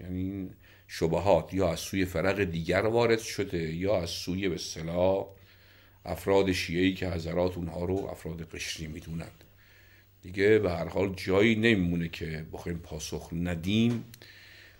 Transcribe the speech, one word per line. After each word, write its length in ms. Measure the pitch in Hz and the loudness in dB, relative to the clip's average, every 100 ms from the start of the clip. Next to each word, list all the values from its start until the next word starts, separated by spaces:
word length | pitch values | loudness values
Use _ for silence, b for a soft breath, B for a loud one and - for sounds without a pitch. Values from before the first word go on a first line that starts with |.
یعنی 200 | 90 90 | -8 -6
این 300 | 92 98 95 - b b b | -4 -6 -10 -12 b b b
شبهات 680 | - 85 82 95 87 80 | -2 0 2 4 4 4
یا 180 | 92 90 | 0 0
از 80 | 82 | 0
سوی 240 | - 95 | -4 -2
فرق 360 | 90 85 90 98 | 0 0 0 2
دیگر 400 | 98 82 82 90 | 0 0 2 2
وارد 380 | 107 117 117 113 | 4 2 4 2
شده 560 | - - 98 87 80 | 0 -4 -2 -2 -4
یا 280 | 82 92 101 | -2 0 0
از 80 | 87 | 0
سوی 380 | - - 92 98 | -6 -4 -2 -2
به 60 | |
اصطلاح 720 | 80 - - 82 87 92 95 - - b b b b b b | -2 -6 -8 -4 2 4 4 -2 -12 b b b b b b
افراد 480 | - 90 - 98 95 | -8 -6 4 4 4
شیعه‌ای 420 | 92 - 85 95 | 2 0 2 2
که 160 | 92 92 | 2 -2
حضرات 460 | 85 80 87 90 90 | -4 -2 0 0 0
اونها 280 | 85 82 | -6 -4
رو 240 | 87 95 - | -2 -2 -4
افراد 320 | 87 82 82 | -8 -10 -10
قشری 440 | 80 82 - - 80 | -10 -10 -8 -8 -8
می‌دونند. 580 | 82 80 82 80 - - b b b b b b _ | -10 -10 -10 -10 -16 -20 b b b b b b _
دیگه 360 | 90 92 98 110 | -12 2 6 6
به 120 | 98 | 4
هر 180 | 85 85 | 0 -2
حال 260 | 85 98 90 | 0 -2 -2
جایی 380 | - 95 110 | 0 4 6
نمیمونه 540 | 110 113 107 87 87 85 | 4 4 4 2 0 -2
که 380 | - 82 78 80 | -6 -8 -8 -10
بخوایم 260 | 92 - 82 | -10 -8 -8
پاسخ 500 | - 80 - 78 - | -8 -10 -8 -8 -6
ندیم، 720 | 85 87 85 82 107 117 120 117 B B B B B B | -4 -2 -2 0 2 2 0 -6 B B B B B B